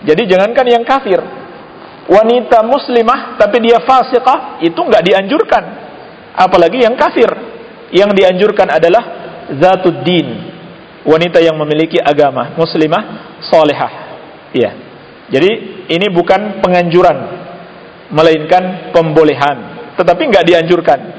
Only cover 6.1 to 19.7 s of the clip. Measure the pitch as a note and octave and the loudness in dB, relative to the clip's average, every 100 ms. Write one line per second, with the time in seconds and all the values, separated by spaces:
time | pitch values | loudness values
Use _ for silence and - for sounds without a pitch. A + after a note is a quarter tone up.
6.1 | - - - F#3 F#3+ E3+ A#3+ A3+ B3 D4+ | -20 -16 0 2 4 2 2 0 2 -2
7.1 | E4 A3 - - - - - - - G3+ | 2 0 0 -14 -18 -20 -20 -2 0 2
8.1 | G3 F#3+ F3+ G#3 - F#3+ D3+ E3 G#3 A#3 | 4 2 2 0 2 0 2 2 2 0
9.1 | - - - - C3+ F3+ F#3+ F3+ D3 C#3 | -16 -16 -18 -14 0 2 2 0 -2 -2
10.1 | F3+ C#3 A2 E2+ - - - - - - | -2 -2 -8 -14 -18 -20 -20 -20 -10 0
11.1 | D#3+ F3 E3+ E3 D#3 D3+ D3+ D#3+ E3 - | 0 2 2 2 0 -2 -2 0 0 0
12.1 | D3 C#3+ C3 A#2+ - E3 F3 D#3 E3 - | 2 0 0 -8 -4 -4 0 0 0 -4
13.1 | - - - - E3+ D3+ C#4+ C3+ - - | -14 -18 -18 0 2 2 0 -6 -8 -18
14.1 | - - - - C3 A2 - - - - | -20 -20 -20 -8 -4 -4 -4 -20 -20 -20
15.1 | - - C3 F3 A3 - - - E3 G3+ | -20 -4 0 0 0 -8 -18 -6 -2 0
16.1 | F3+ F3 F#3+ G#3 G3 F#3+ F3+ F3 E3+ F3+ | -2 0 0 -2 -4 0 0 2 2 2
17.1 | D3+ A#3 - - - - - - - - | 0 -6 -14 -16 -20 -20 -20 -20 -20 -8
18.1 | D3+ E3 D#3+ D#3 F3+ F#3 F#3+ - E3+ D#3+ | 0 2 2 2 0 0 -10 -2 0 2
19.1 | D#3 D#3 C3 C#3+ C3+ G#2+ | 2 2 2 -2 -2 -10